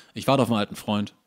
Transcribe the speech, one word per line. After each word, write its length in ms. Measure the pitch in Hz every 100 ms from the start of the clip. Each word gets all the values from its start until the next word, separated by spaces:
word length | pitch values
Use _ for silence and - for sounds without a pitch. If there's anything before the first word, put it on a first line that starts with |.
| -
ich 140 | - 101
warte 160 | 135
auf 60 | 113
einen 80 | 113
alten 160 | 104 -
Freund. 400 | - 104 101 -